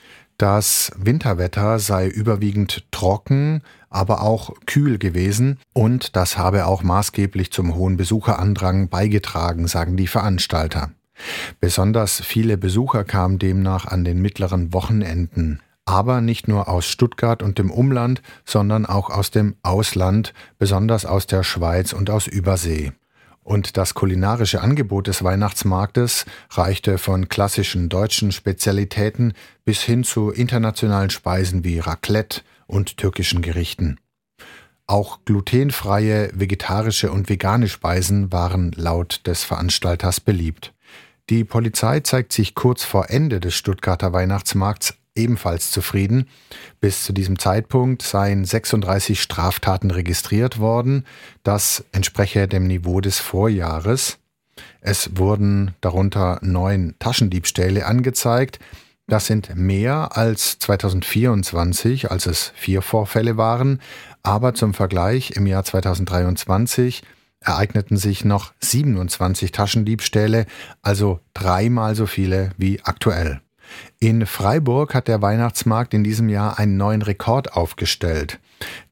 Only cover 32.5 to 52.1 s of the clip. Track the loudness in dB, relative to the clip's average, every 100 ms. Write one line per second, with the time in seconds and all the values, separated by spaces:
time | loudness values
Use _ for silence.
32.5 | _ _ -4 -4 -2 -4 -2 -2 -2 -2
33.5 | -4 -4 -4 -4 -4 _ _ _ _ -20
34.5 | -20 _ _ -2 -2 -2 -10 -2 0 2
35.5 | 2 2 -2 -2 0 2 0 -2 -2 -2
36.5 | -2 -2 -2 0 0 -2 -2 -2 -2 2
37.5 | 2 2 -2 -2 -2 0 0 0 0 0
38.5 | 0 -2 -2 -2 -2 -2 -6 -4 -4 -4
39.5 | -4 -2 -2 0 0 0 0 0 0 0
40.5 | -6 -14 _ _ -20 -20 _ -2 0 2
41.5 | 0 0 0 0 0 0 -2 0 0 0
42.5 | 2 2 2 0 0 2 0 2 0 -2
43.5 | -2 -2 -2 0 0 0 0 0 0 -2
44.5 | 0 0 -2 -6 -8 _ -2 0 0 0
45.5 | -2 -2 -4 -2 0 2 2 0 -8 _
46.5 | -20 -20 _ -2 -2 -4 -2 0 0 2
47.5 | 0 0 0 0 -2 -2 0 2 0 0
48.5 | -2 0 -2 0 0 0 -2 -2 -2 -2
49.5 | 0 -2 0 0 0 -2 -2 0 0 0
50.5 | 0 0 2 2 0 -2 -16 -20 -6 -2
51.5 | 0 0 -4 -4 -2 -2